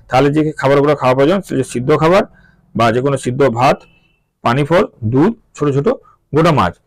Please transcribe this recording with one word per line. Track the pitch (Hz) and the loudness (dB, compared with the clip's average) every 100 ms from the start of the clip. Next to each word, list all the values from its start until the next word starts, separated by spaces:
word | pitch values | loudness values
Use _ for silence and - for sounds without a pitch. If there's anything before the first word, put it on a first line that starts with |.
| - | -2
তাহলে | 127 143 151 | 0 2 0
যে | 151 147 | -2 -2
খাবারগুলো | 135 143 147 147 | 0 2 2 0
খাওয়া | 127 131 | 0 2
প্রয়োজন, | 139 196 | 0 0
সেটা | - 135 123 | -4 -6 -6
সিদ্ধ | 123 131 147 | -4 -2 0
খাবার | 160 190 - _ _ _ _ 110 | 2 2 0 _ _ _ _ -2
বা | 113 | 0
যে | 123 | 0
কোনো | 139 135 | -2 -4
সিদ্ধ | 127 127 135 | -4 0 0
ভাত, | 117 135 180 _ _ _ _ _ _ | 2 0 0 _ _ _ _ _ _
পানি | 117 143 143 | -4 -2 0
ফল, | 175 - - | 0 0 -6
দুধ, | 110 127 185 226 _ - | -2 0 0 -2 _ -6
ছোট | 147 135 | -4 -2
ছোট | 147 269 _ _ _ | -2 -4 _ _ _
গোটা | 143 160 | 0 2
মাছ | 139 90 - | 2 -2 -4